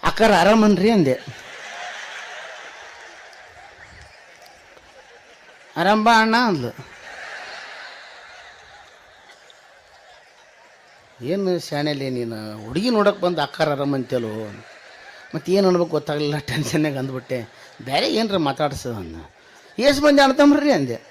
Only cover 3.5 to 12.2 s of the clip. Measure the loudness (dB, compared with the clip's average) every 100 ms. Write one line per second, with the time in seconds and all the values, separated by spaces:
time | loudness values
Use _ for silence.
3.5 | -20 -20 -20 -20 -20 -20 -20 -20 -20 -20
4.5 | -20 -20 -20 -20 -20 -20 -20 -20 -20 -20
5.5 | -20 -14 -4 2 4 6 6 4 2 2
6.5 | 0 -4 -10 -20 -20 -18 -16 -16 -16 -16
7.5 | -16 -16 -18 -18 -18 -20 -20 -20 -20 -20
8.5 | -20 -20 -20 -20 -20 -20 _ -20 -20 -20
9.5 | -20 _ _ _ -20 -20 -20 _ _ _
10.5 | _ _ _ _ _ _ -14 -4 -2 0
11.5 | -2 -4 -4 -2 -4 -4 -4